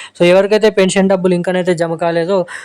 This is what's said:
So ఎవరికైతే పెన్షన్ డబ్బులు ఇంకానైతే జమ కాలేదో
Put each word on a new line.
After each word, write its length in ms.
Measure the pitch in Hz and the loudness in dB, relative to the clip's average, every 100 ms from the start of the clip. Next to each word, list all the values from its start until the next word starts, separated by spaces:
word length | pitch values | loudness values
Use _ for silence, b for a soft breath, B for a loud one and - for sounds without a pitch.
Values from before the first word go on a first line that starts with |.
| B - | B 0
So 40 | |
ఎవరికైతే 460 | 175 185 196 214 214 | 2 4 2 2 2
పెన్షన్ 400 | 196 190 196 190 | 2 0 2 2
డబ్బులు 240 | 185 185 | 2 0
ఇంకానైతే 400 | 175 180 180 180 | -2 -2 -2 -2
జమ 220 | 170 165 165 | -2 -4 -4
కాలేదో 500 | 170 170 165 196 175 B | -2 -2 -2 -2 -4 B